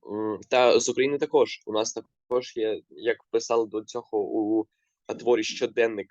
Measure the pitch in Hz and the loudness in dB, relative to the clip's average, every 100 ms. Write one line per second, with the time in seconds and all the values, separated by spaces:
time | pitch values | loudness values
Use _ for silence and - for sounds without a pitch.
0 | - 104 107 101 - 127 123 117 117 123 | -8 -6 -4 -6 -2 4 6 6 4 0
1 | 131 143 151 151 113 - - 107 113 - | 0 0 0 2 2 0 -6 -4 -4 -6
2 | - _ _ 123 123 - 110 104 _ - | -14 _ _ -4 -4 -4 -4 -4 _ -6
3 | 117 110 _ 95 - 117 113 104 107 120 | -4 -4 _ -4 0 0 0 -4 -8 -12
4 | 113 110 101 113 107 110 107 _ _ _ | -4 -4 -2 -2 0 0 -2 _ _ _
5 | _ 131 117 120 110 - 123 107 113 107 | _ -6 2 2 0 -4 -4 0 0 0
6 | 98 | -10